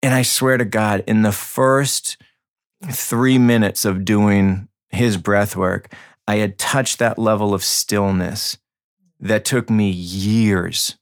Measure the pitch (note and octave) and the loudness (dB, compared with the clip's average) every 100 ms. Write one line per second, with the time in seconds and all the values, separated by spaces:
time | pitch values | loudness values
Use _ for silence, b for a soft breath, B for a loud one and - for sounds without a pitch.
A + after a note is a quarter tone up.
0 | C3+ C3 B2 - C3 B2+ A2+ A2 G#2+ G2+ | 2 2 0 0 2 2 0 0 0 0
1 | G2 A2 A2 G2 - - C3 C3+ C#3 - | 0 2 2 0 -8 0 2 2 0 -4
2 | - - b b _ _ _ _ F#3 A#2+ | -8 -14 b b _ _ _ _ -10 -8
3 | - A#2 C3 C3 A#2+ A#2 G#2 - G#2+ F#2+ | -4 0 2 4 4 4 2 0 -2 -2
4 | F#2+ G#2 G#2 G2+ G2 F#2+ G2 _ _ F2+ | 0 2 4 4 2 0 -6 _ _ -2
5 | A#2+ G2 E2+ G2+ G2+ F#2 F#2 G2 - B | 0 0 0 0 0 -2 -2 -2 -8 B
6 | B B - G#2+ G#2+ G2 - C#3 B2+ - | B B -4 -2 -2 -4 -4 -2 -2 -2
7 | A#2 G#2 A2 G#2+ G#2 G2 - - - G#2 | -2 0 0 0 0 -2 -2 -4 -2 0
8 | G2+ F#2+ F2+ G#2+ - - _ _ _ _ | 0 0 -2 -6 -8 -10 _ _ _ _
9 | _ _ F#2+ G#2+ - C3 A#2 A2 G2+ F2+ | _ _ -2 -2 0 -2 0 0 2 -2
10 | F2 F#2+ G2 A2 A2 F#2+ F2 - - - | -6 -6 0 2 2 2 -2 -4 -6 -8